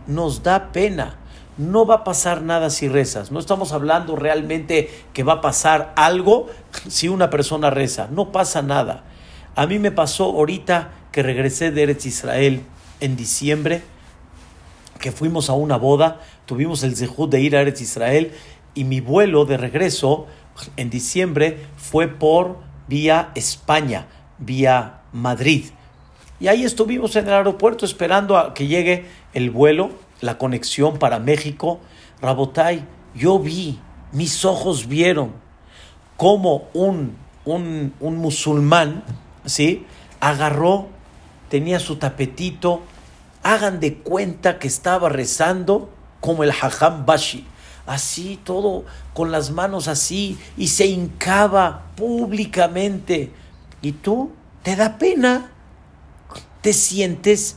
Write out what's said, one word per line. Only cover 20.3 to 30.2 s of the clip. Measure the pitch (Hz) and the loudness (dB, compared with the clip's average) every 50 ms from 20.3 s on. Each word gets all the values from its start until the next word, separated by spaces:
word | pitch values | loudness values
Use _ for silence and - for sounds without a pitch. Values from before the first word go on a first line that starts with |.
| - - - - - - - - - | -20 -20 -20 -20 -20 -20 -18 -14 -10
en | - 127 117 | -8 -8 -6
diciembre | 123 123 - - - 175 185 175 143 147 156 160 156 - - - - | -6 -6 -6 -4 -2 -2 -2 0 0 2 0 0 0 -6 -12 -18 -18
fue | - - - - 156 170 160 | -16 -10 -2 0 0 0 0
por | 143 - 156 156 160 175 185 185 185 - - - - - - | -2 0 2 4 4 4 2 0 -4 -12 -16 -20 -20 -20 -8
vía | - 135 147 151 156 160 165 170 - - | -4 -4 0 4 4 4 4 2 -2 -6
España, | 131 - - - - - - 151 156 147 127 104 92 - - - - - - - - | -6 -6 -6 -6 -4 0 0 0 2 2 -2 -4 -6 -8 -12 -18 -20 -20 -20 -18 -14
vía | 127 107 127 131 135 131 127 123 113 110 - - - - | -10 -6 -2 2 4 4 4 4 2 -4 -10 -20 -20 -14
Madrid. | - 117 123 123 123 123 123 160 151 - - - - - - - - - - - - - - - - - | -10 -6 -4 -4 -4 0 2 2 2 0 -2 -8 -16 -20 -20 -20 -20 -20 -20 -20 -20 -20 -20 -20 -12 -2
Y | 180 190 | 2 2
ahí | 214 247 254 | 4 4 2
estuvimos | 233 - - 226 214 247 254 233 214 - | 0 0 0 0 0 0 -2 -4 -2 -2
en | 214 202 | -2 0
el | 202 196 | 2 2
aeropuerto | 196 196 196 190 185 208 233 226 - 208 | 2 2 2 2 2 2 2 2 0 -4
esperando | 190 - - 175 165 190 202 202 196 196 175 | -6 -4 -4 0 2 2 2 2 4 4 4
a | 156 151 139 | 4 2 -2
que | - 143 | -6 -4
llegue | 143 165 180 170 180 180 180 180 - - - - - - | 0 0 0 2 0 0 -2 -4 -12 -20 -20 -20 -8 -4
el | 123 123 120 | -4 -4 -2
vuelo, | 113 123 143 151 156 170 190 - - - - _ _ - | 4 6 6 6 6 4 0 -4 -6 -12 -20 _ _ -8